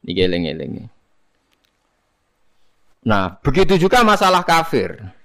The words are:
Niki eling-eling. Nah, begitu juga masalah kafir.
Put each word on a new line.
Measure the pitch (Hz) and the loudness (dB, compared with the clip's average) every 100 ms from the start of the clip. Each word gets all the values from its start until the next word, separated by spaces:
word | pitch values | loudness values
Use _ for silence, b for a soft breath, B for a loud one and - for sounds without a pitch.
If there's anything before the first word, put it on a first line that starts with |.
Niki | - 90 92 | -8 -2 0
eling-eling. | 87 82 78 71 - 113 _ _ _ _ _ _ _ _ _ _ _ _ _ _ _ _ _ _ _ _ _ - | 0 -4 -8 -10 -12 -16 _ _ _ _ _ _ _ _ _ _ _ _ _ _ _ _ _ _ _ _ _ -2
Nah, | 104 92 - | -2 -2 -4
begitu | - 139 196 190 | -2 2 2 2
juga | 185 247 | 4 4
masalah | 226 208 190 185 | 4 2 2 2
kafir. | 180 165 160 135 90 - 101 - | 2 0 0 -4 -4 -10 -18 -20